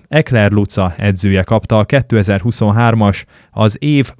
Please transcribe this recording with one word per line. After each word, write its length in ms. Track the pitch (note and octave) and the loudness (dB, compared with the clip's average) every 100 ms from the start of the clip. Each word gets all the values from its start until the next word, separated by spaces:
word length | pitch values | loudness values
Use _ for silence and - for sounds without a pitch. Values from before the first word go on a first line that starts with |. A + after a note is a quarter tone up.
| - | -2
Ekler 420 | D3 D#3 A#2+ G2+ | -2 0 2 2
Luca 440 | G#2 G2+ - F#2 - | 2 -2 -2 -4 -2
edzője 460 | G2+ F#2 G2+ F#2+ | -2 0 0 0
kapta 360 | F#2 A2 - A2 | 0 -2 0 0
a 60 | |
kétezer-huszonhármas 1400 | G2+ C#3 - A2+ G2 G2 G#2+ - G#2+ G#2+ A#2+ A2+ G#2 F#2+ - _ _ | 2 0 0 0 0 0 -2 -2 0 2 2 2 0 0 -6 _ _
az 260 | - G#2+ - | -2 -2 0
év 320 | D3 D3 B2+ - | 0 0 -2 -6